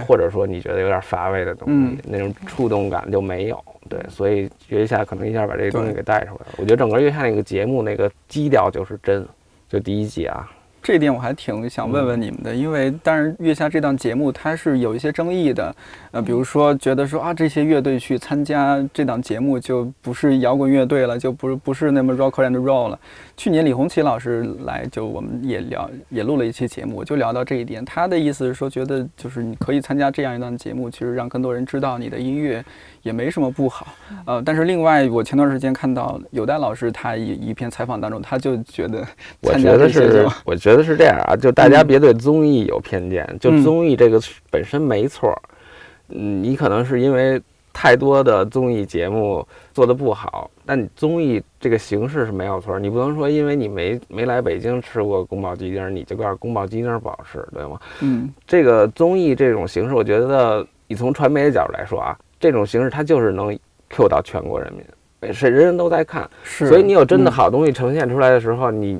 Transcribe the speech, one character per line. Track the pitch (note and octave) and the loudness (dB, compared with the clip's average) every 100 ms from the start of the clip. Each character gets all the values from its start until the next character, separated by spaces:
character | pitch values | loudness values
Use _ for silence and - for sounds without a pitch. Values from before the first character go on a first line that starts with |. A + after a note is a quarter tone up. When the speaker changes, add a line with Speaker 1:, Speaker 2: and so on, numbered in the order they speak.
Speaker 1:
或 | A#2+ A2+ | 2 2
者 | E2+ | 2
说 | G2+ G2 | 0 -4
你 | F2+ | -4
觉 | F2+ | -6
得 | F#2 | -2
有 | F#2+ | -2
点 | F#2+ | -2
乏 | - F2 F#2 | -4 -4 -4
味 | F#2+ | -4
的 | F2 | -4
东 | F2+ - | -6 0
西， | |
Speaker 2:
嗯。 | C#3+ C3 C3+ | 2 0 -2
Speaker 1:
那 | - G2+ | -8 -6
种 | G2 G2+ - | -6 -8 -10
触 | - A#2 | -4 -2
动 | G#2 G2 | 0 -2
感 | F2+ - | -4 -4
就 | G2 | -4
没 | G2 F#2 G#2 | -2 -6 -6
有。 | - - - - | -8 -14 -20 -14
对， | - F2 | -12 -12
所 | - G2+ | -4 0
以 | G2+ G2 - - | 0 -4 -12 -6
月 | G#2+ A2 | -4 -2
下 | G#2+ | -2
可 | G2+ F#2+ | -4 -8
能 | G#2+ | -6
一 | |
下 | A2 | -4
把 | G#2 - | -4 -4
这 | |
个 | G2 | -4
东 | A#2+ A2 | -2 -4
西 | |
给 | G#2 | -6
带 | - G#2+ | -2 -2
出 | - | -2
来 | G2+ - | -12 -16
了。 | |
Speaker 2:
对。 | - | -6
Speaker 1:
我 | |
觉 | G2 | 2
得 | A#2 | 2
整 | A#2 | 4
个 | A2+ | 2
月 | D3 | 2
下 | D3 | 0
那 | B2+ | 0
个 | G#2+ | -2
节 | G#2+ F#2+ A2 | -2 -4 -2
目 | C3 | -2
那 | G#2+ G#2 | -2 -2
个 | G2+ - _ | -2 -4 _
基 | D3 D3 | -4 2
调 | B2+ F#2 | 2 2
就 | - | -2
是 | F#2+ G#2 | -8 -6
真， | - G2+ - _ _ _ _ | -2 -2 -4 _ _ _ _
就 | G2+ | -6
第 | F#2 G#2 | -2 -4
一 | G#2+ | -4
季 | - D#2+ | -6 -6
啊。 | - - - _ _ | -8 -12 -20 _ _
Speaker 2:
这 | - F3+ | 0 2
一 | |
点 | D3 | 2
我 | B2 | 0
还 | B2 | -4
挺 | C#3 - G#2+ A#2+ | -8 -8 -8 -8
想 | - A2+ | -8 -4
问 | C#3 B2+ | -2 -2
问 | A#2 | -2
你 | A2 | -4
们 | - | -8
的， | A2+ | -6
Speaker 1:
嗯。 | A#2+ | -4
Speaker 2:
因 | D#3 | -2
为 | D3+ C3+ D#3 | -2 -2 -2
当 | D#3+ D#3 | -2 0
然 | D3+ D#3+ | -2 -2
《月 | E3 | -2
下》 | D3 D3+ | -2 -2
这 | D#3+ | -2
档 | D3 C3+ | -2 -2
节 | A#2+ | -2
目 | A#2+ C#3+ | -2 -2
它 | B2+ D#3+ | -4 -6
是 | D#3+ D#3+ C3+ | -4 -2 0
有 | A#2 | 0
一 | A2+ | -2
些 | D3+ | -4
争 | D3+ E3+ | -4 -4
议 | F3+ D3+ | -2 0
的， | A2 E2 - - - - | -2 -4 -10 -20 -20 -10
呃， | A#2 | -6
比 | A2 | -2
如 | A#2+ | -2
说 | B2+ D3 D3 | 0 2 2
觉 | C#3 C3+ | 2 0
得 | C3+ C#3 | 0 -2
说， | D3+ | -4
啊， | E3 | -4
这 | E3 D#3+ | -2 -2
些 | D3+ | 0
乐 | D3 D3+ | 2 2
队 | C3+ C3 | 2 -2
去 | - B2+ | -2 -6
参 | - C#3+ | -4 -4
加 | D3 D3 C#3+ C#3 C3+ | -2 0 0 0 -2
这 | - | -4
档 | C3+ A#2 | -4 -4
节 | B2 G#2+ | -4 -4
目 | C#3 B2+ | -2 -2
就 | A#2 B2+ B2 - | -2 -4 -4 -8
不 | B2+ | -10
是 | B2 D3 C3 | -2 2 2
摇 | B2 | 2
滚 | C#3 C3+ | 2 2
乐 | C#3 | 2
队 | B2+ C#3+ B2 | 2 2 0
了， | A#2+ | -2
就 | C3 | -4
不 | B2+ C3 | -4 -6
是， | C3+ | -4
不 | C#3 | -6
是 | C3 D3+ | -2 0
那 | C#3 | 2
么 | C3 | 2
rock | B2+ C3+ | 0 0
and | C3+ C3 B2+ | 0 0 0
roll | C3 C3 A2+ | 0 0 -2
了。 | - - - - | -6 -16 -20 -20
去 | - G#3+ | -8 -2
年 | D#3+ | 2
李 | D#3 | 2
红 | B2 C#3 | 0 0
旗 | - | 0
老 | D3 A2+ | 0 -2
师 | A#2+ A#2 A#2 - - | -4 -4 -4 -8 -10
来， | - C3 | -8 -8
就 | - A2 | -8 -8
我 | - | -8
们 | G#2+ A#2+ | -8 -8
也 | C3 A#2 | -6 -6
聊， | B2+ B2+ - C3 - | -6 -8 -10 -14 -10
也 | A#2+ | -6
录 | G#2+ D3 | -2 0
了 | |
一 | A#2 | -2
期 | A#2 B2 | -4 -6
节 | - | -6
目， | A2 G#2 | -10 -10
就 | A2+ D3 | -6 -2
聊 | A2+ | -2
到 | B2 | -4
这 | B2+ | -4
一 | C3 | -6
点。 | A#2+ A2 | -6 -12
他 | B2+ - F3+ | -10 -4 -2
的 | E3+ | 0
意 | D3 | -2
思 | C#3 C3 | -2 -4
是 | |
说， | B2+ C3+ | -4 -6
觉 | C3 | -6
得 | C3 C3+ B2+ - | -6 -6 -6 -12
就 | C3 | -12
是 | C3 | -8
你 | A#2 A2 | -8 -6
可 | - | -2
以 | C#3 | -2
参 | C3+ C#3 | -2 -2
加 | C#3 | -2
这 | C#3 | -2
样 | C3+ A#2+ | -6 -6
一 | |
档 | B2 | -8
节 | A#2+ A2 | -10 -10
目， | B2 A#2+ | -8 -8
其 | - | -8
实 | B2 | -6
让 | B2 A#2+ | -6 -6
更 | C3 | -4
多 | B2+ | -4
人 | A#2+ | -4
知 | B2+ C#3 | -4 -4
道 | C3+ A#2+ | -4 -4
你 | A#2 | -8
的 | G#2+ | -6
音 | B2+ C#3+ | -4 -2
乐 | D3+ A#2 A#2+ - - - | -2 -4 -8 -20 -20 -12
也 | A2 | -8
没 | A2+ C3 | -4 -4
什 | E3+ | -2
么 | C3+ | -2
不 | C3+ C3+ | -2 -4
好。 | - - - - | -4 -12 -20 -20
Speaker 3:
嗯。 | G3+ F3 | -14 -6
Speaker 2:
呃， | D#3 | -4
但 | C3+ | -2
是 | D#3 | 0
另 | E3+ F3+ | 0 2
外 | D#3+ D3+ C3 | 4 4 4
我 | A#2 | 0
前 | A2 | 0
段 | C3+ C#3+ | 2 2
时 | C3 | 2
间 | C3 | -2
看 | C3 C3+ | -2 -2
到 | B2 B2 - - | -2 -4 -8 -8
有 | B2+ | -4
代 | A2+ D3+ | -2 -2
老 | B2+ | -2
师 | G#2+ A#2 | -4 -4
他 | A2 A#2+ A2+ | -4 -6 -6
一， | G#2+ | -6
一 | - A2+ | -6 -8
篇 | A2 A#2+ | -8 -8
采 | - A#2+ | -6 -6
访 | A2 | -6
当 | G#2+ | -6
中， | A2 | -8
他 | - C3 | -6 -4
就 | C#3 B2 | -2 -4
觉 | A2+ - - | -6 -8 -6
得 | A2 - - - - | -6 -10 -16 -20 -4
Speaker 1:
我 | - | 0
觉 | - - A#2 | 4 6 8
得 | C#3 | 8
是， | C#3 | 6
Speaker 2:
参 | |
加 | A#2+ | 6
这 | |
些 | G#2+ | 6
就 | G#2+ - | 4 0
Speaker 1:
我 | - | -4
觉 | F2 G#2 B2 | 2 6 6
得 | |
是 | D#3 D#3 | 6 6
这 | |
样 | D#3+ C#2+ G1+ | 6 4 2
啊， | |
就 | G#2 B2+ | 4 4
大 | B2+ C#3 | 6 8
家 | D3 | 8
别 | D3+ C3+ | 8 8
对 | D3 | 8
综 | A2+ C3+ D#3 D3+ | 6 4 4 4
艺 | C3 G#2 | 4 2
有 | - | -4
偏 | - G2 F2+ | -4 -6 -4
见， | F#2 - | -6 -6
Speaker 2:
嗯。 | - | 0
Speaker 1:
就 | B2+ D#3 | 4 6
综 | C#3+ E3 | 6 4
艺 | E3+ B2+ | 2 6
这 | A#2+ | 6
个 | A2 - - _ | 6 0 -10 _
本 | D2+ | -4
身 | G2 C#3+ | -2 -2
没 | D3+ G#2 C3 | 0 0 -2
错 | - A2+ | 0 -2
儿。 | - - - - - - _ - | -2 -8 -20 -20 -20 -20 _ -16
嗯， | - G#2 G2+ | -8 -6 -2
你 | A2 | -2
可 | C3+ C#3 | 0 0
能 | G#2 | 0
是 | B2 B2 | 0 0
因 | C3 | 2
为 | B2+ C3 C3 - _ _ | 2 2 0 -6 _ _
太 | - C#3+ B2 | 0 4 6
多 | C#3 C#3 | 6 4
的 | C3 G#2 G2+ | 4 4 2
综 | C3 B2+ | 0 0
艺 | A2+ G2 | -2 -4
节 | F2 F2 | -4 -2
目 | A2 G#2 F2 - - - | -2 -2 -4 -6 -16 -8
做 | - | 2
得 | A#2+ | 4
不 | B2+ C3+ | 4 0
好， | G#2 - - - _ | -2 -6 -10 -12 _
但 | - C3+ | -6 -4
你 | G2 | -4
综 | - D#3 E3+ | -4 -2 0
艺 | D3+ G#2+ - _ | 0 -2 -4 _
这 | B2+ | 0
个 | A2+ | 0
形 | - G2+ B2 | 0 -4 -2
式 | D3+ | -4
是 | A2+ | -4
没 | F#2+ | -4
有 | F#2+ F#2+ | -6 -6
错 | G2+ | -6
儿。 | F#2+ | -4
你 | G2+ | -4
不 | A#2 | -2
能 | C3+ D3+ | -2 -2
说 | C#3+ | 0
因 | D3+ D3 | 0 0
为 | D3 | -2
你 | G#2+ | -4
没， | G2 F2 A#2+ - | -4 -4 -6 -8
没 | F#2+ B2 | -6 -4
来 | A#2+ | -2
北 | B2 E2+ | -4 -6
京 | A2+ B2 | -4 -6
吃 | - A2+ | -6 -4
过 | G#2 G2 | -2 -2
宫 | F#2 G2 | -4 -6
保 | F#2+ F2+ | -8 -8
鸡 | F#2 | -8
丁 | F#2+ | -8
儿， | F#2+ | -8
你 | F#2+ | -8
就 | - | -8
告 | G#2 G#2 | -6 -6
诉 | F#2+ | -6
宫 | A#2+ | -6
保 | A2 G2 | -6 -6
鸡 | A2+ | -6
丁 | A#2+ | -4
儿 | A#2 | -6
不 | - | -8
好 | - - | -12 -14
吃， | - - | -14 -14
对 | - | -12
吗？ | D2 D#2 - - | -12 -14 -18 -6
Speaker 2:
嗯。 | C#3 A#2+ C3+ - - | -2 -2 -4 -12 0
Speaker 1:
这 | F3 | 4
个 | C3+ A2+ G#2+ | 6 6 4
综 | - E3 F#3 | 2 0 2
艺 | E3 | 0
这 | B2+ C3 | 2 2
种 | A2 F2+ | 0 -2
形 | F2 A#2 | -4 -2
式， | |
我 | C3 | 0
觉 | G#2 G#2 | 2 2
得 | B2+ C3+ A#2 G#2+ - _ - | 2 2 2 0 -4 _ -12
你 | |
从 | A2 B2 | -4 -2
传 | - C#3 | 0 2
媒 | D3 | 4
的 | D3 | 2
角 | A2+ - | 2 0
度 | |
来 | - | -4
说 | - G2+ | -6 -6
啊， | B1 - _ _ | -6 -8 _ _
这 | E3 | 2
种 | B2 | 2
形 | G2+ A#2 | 0 0
式 | C3 | 0
它 | C#3+ | -2
就 | D3+ D3 | 2 2
是 | A2+ | 2
能 | F#2+ G#2 G#2 - _ - | 0 -4 -6 -12 _ -10
Q | - - | 2 4
到 | D2 | 4
全 | - - | -2 -6
国 | - - | -6 -6
人 | - | -8
民， | G1+ - _ _ _ G#2 | -12 -20 _ _ _ -10
是 | G#2 C3+ | 0 4
人 | C3 | 6
人 | F3 F3 | 6 4
都 | F3 | 0
在 | E3 | 0
看。 | D#3 D#3+ - - | -2 -6 -10 -14
Speaker 2:
是。 | - - C#3+ | -14 -2 6
Speaker 1:
所 | E3+ | 8
以 | |
你 | G3 | 8
有 | G3 | 6
真 | - F#3 | 6 6
的 | B2+ | 4
好 | B2 F#2 | 4 4
东 | B2+ | 4
西 | D#3 | 2
呈 | B2+ B2+ | 2 -2
现 | D3+ B2 | 0 -2
出 | C3 | 2
来 | C3 | 6
的 | B2+ | 6
时 | A2+ | 4
候， | A#2+ B2+ | 0 -2
Speaker 2:
嗯。 | G#2+ | -2
Speaker 1:
你， | G2+ F#2+ | -4 -6